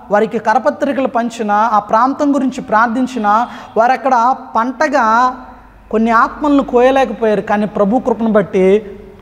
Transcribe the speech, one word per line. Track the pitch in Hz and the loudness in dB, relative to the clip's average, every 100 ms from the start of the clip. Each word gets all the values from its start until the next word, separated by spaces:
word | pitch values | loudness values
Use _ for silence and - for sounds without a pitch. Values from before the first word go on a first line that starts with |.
| - | -2
వారికి | 208 220 226 | 0 0 -2
కరపత్రికలు | 214 240 302 - 277 277 262 | 0 0 0 -2 -2 -2 -2
పంచినా, | 233 240 - 208 208 | -2 -4 -4 -2 0
ఆ | 226 214 | 2 0
ప్రాంతం | - 220 262 277 294 277 | 0 2 2 0 0 0
గురించి | 262 - | -2 -4
ప్రార్థించినా, | - 214 233 233 254 233 208 214 240 - - - | -2 0 2 0 -4 -2 0 0 0 -8 -4 0
వారు | 240 | 2
అక్కడ | 254 269 247 240 254 - 220 | 0 0 2 2 0 -4 -2
పంటగా | 240 254 311 269 226 226 254 254 - - - - - | -2 -2 0 2 2 2 2 -2 -12 -20 -20 -20 -6
కొన్ని | 220 226 | -2 2
ఆత్మలను | 226 285 - 294 285 | 2 2 0 0 0
కోయలేకపోయారు. | 277 247 247 269 262 220 226 208 | 2 2 4 2 0 -2 0 0
కానీ | 214 208 214 | 0 -2 -2
ప్రభు | 214 202 254 | 0 0 0
కృపను | 254 214 226 | -2 -2 0
బట్టి | 214 170 196 185 208 208 - - - | 0 0 2 2 2 0 -14 -20 -20